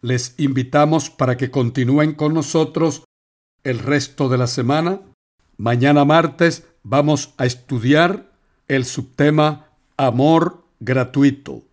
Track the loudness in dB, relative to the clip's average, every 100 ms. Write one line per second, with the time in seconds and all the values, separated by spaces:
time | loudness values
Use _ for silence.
0 | -2 -4 -4 -4 -2 -2 -2 2 2 0
1 | -4 _ -2 -2 -4 -2 -2 -2 0 2
2 | 0 -2 -2 -2 -2 -2 -2 -2 -2 -4
3 | _ _ _ _ _ _ -8 -6 -2 -2
4 | -2 -4 -2 0 -2 -2 -2 0 -2 -4
5 | -10 _ _ _ _ _ -2 0 4 4
6 | 4 4 2 0 0 0 _ _ -4 0
7 | 2 0 -4 -4 -4 -4 _ -4 2 2
8 | 2 -2 -10 _ _ _ _ -2 -2 -8
9 | -10 0 2 2 0 -2 _ _ _ -2
10 | 0 2 2 2 2 -6 _ _ -4 -2
11 | -2 2 2 2 -14 -18 _